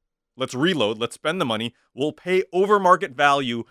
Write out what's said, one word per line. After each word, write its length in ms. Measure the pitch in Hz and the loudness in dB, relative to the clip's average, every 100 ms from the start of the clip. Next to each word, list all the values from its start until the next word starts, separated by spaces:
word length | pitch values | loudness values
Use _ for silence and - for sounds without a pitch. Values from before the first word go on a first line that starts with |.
| _ _ _ - | _ _ _ -10
Let's 180 | 127 | -8
reload. 440 | 127 170 165 104 110 | -2 0 2 0 -2
Let's 160 | 117 | -6
spend 260 | - 151 185 | -6 -6 -4
the 40 | |
money. 300 | 143 110 117 - _ | -4 -4 -6 -10 _
We'll 180 | 117 151 | -8 -6
pay 320 | - 180 185 185 | -6 -4 -2 -2
over 260 | 175 196 208 | -2 2 4
market 340 | 185 180 175 | 4 4 2
value 520 | 131 143 143 131 117 113 | 0 2 4 0 -6 -8